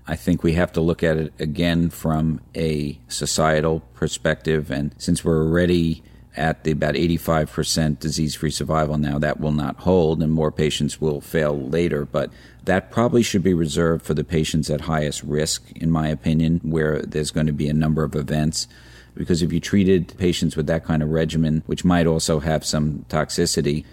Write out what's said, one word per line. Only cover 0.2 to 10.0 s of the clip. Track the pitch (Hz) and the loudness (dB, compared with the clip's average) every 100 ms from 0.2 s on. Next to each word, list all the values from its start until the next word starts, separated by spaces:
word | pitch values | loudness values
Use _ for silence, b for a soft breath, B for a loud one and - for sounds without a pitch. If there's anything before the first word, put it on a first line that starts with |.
| - 85 | 0 2
we | 85 | 2
have | 82 90 | 2 0
to | - | 2
look | 82 82 | 0 2
at | 82 78 | 2 0
it | 78 - | -2 -6
again | 78 73 87 85 85 | -6 -2 0 2 0
from | - 80 78 80 73 - 82 | -2 -2 0 0 -2 -6 -4
a | 80 76 73 67 - | -2 -2 -4 -8 -10
societal | - 76 - 78 78 80 80 - | -8 -4 0 2 2 2 -2 -4
perspective. | - 78 - 80 78 78 78 71 | -6 -4 -2 -2 -2 0 -2 -2
And | 67 71 - | -4 -4 -6
since | - 87 | -2 0
we're | 87 80 | 2 2
already | 78 85 87 90 82 80 b b b - | 2 2 4 4 2 -2 b b b -4
at | 78 - | -2 -2
the | 78 | -2
about | 73 76 78 | 0 0 0
eighty-five | 85 82 - 80 76 | 0 0 2 0 0
percent | - 73 - 78 71 | -2 -2 0 0 -2
disease-free | 78 73 76 - 78 | -4 -2 -2 -2 -4
survival | - 73 78 76 76 | -4 -2 0 0 0
now, | 73 71 | -2 0
that | 76 - | -2 -2
will | 76 | -2
not | 73 69 - | -2 -4 -4
hold | 90 92 | 2 4